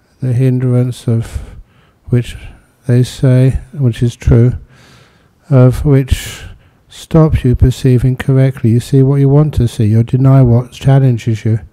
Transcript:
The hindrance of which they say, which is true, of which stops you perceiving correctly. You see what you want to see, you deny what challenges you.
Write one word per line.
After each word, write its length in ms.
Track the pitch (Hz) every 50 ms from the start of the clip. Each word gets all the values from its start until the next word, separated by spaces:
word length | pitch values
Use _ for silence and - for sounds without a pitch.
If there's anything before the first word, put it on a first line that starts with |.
| _ _ _ -
The 140 | 131 127 120
hindrance 760 | 123 131 131 127 127 127 127 123 123 123 127 120 - - 123
of 480 | 113 113 113 - - - - - - - - _ _ _ _ _ _ _ _ -
which 260 | 123 123 113 - - - - - - _ _ _ _ _ -
they 160 | - 123 123
say, 560 | 123 - - - 143 131 127 127 131 135 - - - -
which 300 | - 147 135 120 113 -
is 120 | 127 120 -
true, 440 | - - - 131 117 120 127 120 - - _ _ _ _ _ - - _ _ _ _ _ _ _ _ _ -
of 340 | 143 127 127 127 120 - -
which 600 | 151 135 135 135 127 - - - - - - - - - _ _ _ _ _ _ _
stops 540 | - - - - - 160 156 151 - -
you 120 | - 127 120
perceiving 640 | - - 127 - - - 135 127 120 135 127 127
correctly. 540 | - - - 135 131 135 135 131 - - 110
You 100 | 113 120
see 220 | - - 139 135
what 140 | 131 135 143
you 120 | 139 139 135
want 260 | 139 147 151 151 -
to 120 | - 120
see, 200 | 117 - - 110
you 160 | 104 110 113
deny 400 | 120 - - 127 135 135 135 139
what 300 | 131 120 117 123 120 -
challenges 720 | - - - 139 135 139 135 131 120 110 - 120 110 107 -
you. 160 | 110 110 110 - -